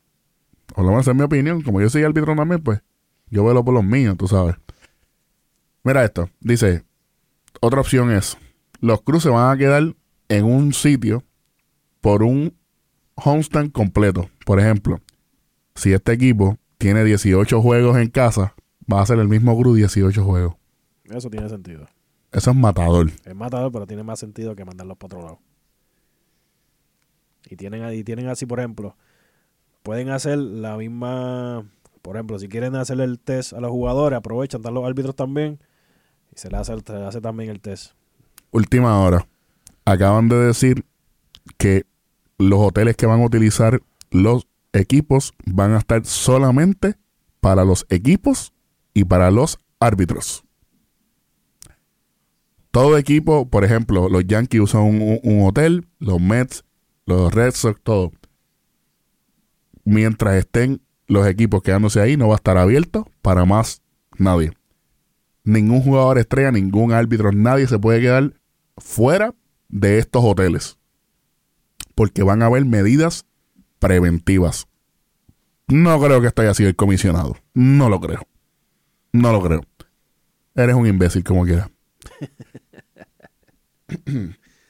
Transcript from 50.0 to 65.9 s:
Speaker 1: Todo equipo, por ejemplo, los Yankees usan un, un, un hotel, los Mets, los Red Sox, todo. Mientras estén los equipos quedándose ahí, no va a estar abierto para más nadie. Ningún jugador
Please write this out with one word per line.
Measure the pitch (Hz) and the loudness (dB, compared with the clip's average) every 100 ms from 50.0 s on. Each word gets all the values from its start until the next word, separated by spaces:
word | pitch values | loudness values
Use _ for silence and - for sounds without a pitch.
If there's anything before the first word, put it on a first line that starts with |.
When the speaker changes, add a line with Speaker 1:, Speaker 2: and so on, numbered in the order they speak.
| 82 - - - _ _ _ _ _ _ _ _ _ _ _ _ - _ _ _ _ _ _ _ _ _ _ | -2 -4 -10 -14 _ _ _ _ _ _ _ _ _ _ _ _ -20 _ _ _ _ _ _ _ _ _ _
Speaker 1:
Todo | 120 143 151 | 2 4 4
equipo, | 139 151 156 151 127 | 2 0 2 0 0
por | 101 | 0
ejemplo, | 98 113 117 95 95 | 2 0 0 0 2
los | 92 90 | 0 0
Yankees | 107 123 117 | 0 0 0
usan | 104 110 | 2 2
un, | 107 107 | 2 2
un, | 107 113 | 0 -2
un | 113 104 98 | 0 2 2
hotel, | 110 160 175 - - | 2 0 0 -4 -10
los | 98 87 | -4 0
Mets, | 92 117 127 - _ _ _ _ - | 0 0 -4 -10 _ _ _ _ -4
los | 92 87 | 0 0
Red | 104 123 | 2 0
Sox, | - 117 101 | 0 -4 -4
todo. | - 104 87 - _ _ _ _ _ _ _ _ _ _ _ _ _ _ _ _ | -4 -2 -4 -8 _ _ _ _ _ _ _ _ _ _ _ _ _ _ _ _
Mientras | 104 107 110 110 107 95 | 0 2 2 0 0 0
estén | - 117 127 135 _ _ - | 0 -2 -2 -4 _ _ -2
los | 101 101 | 2 2
equipos | 95 113 98 | 2 0 0
quedándose | - 95 107 104 | 0 0 0 2
ahí, | 110 147 | 0 2
no | 110 | 2
va | |
a | 107 | 2
estar | - 92 | 2 2
abierto | 92 135 170 220 - _ | 4 2 0 -6 -8 _
para | 98 90 | 0 2
más | 90 107 120 - _ _ _ - | 2 2 -2 -8 _ _ _ -2
nadie. | 95 87 78 - _ _ _ _ _ _ _ _ | 0 0 -2 -6 _ _ _ _ _ _ _ _
Ningún | 113 107 107 127 | 0 2 2 2
jugador | 135 | 2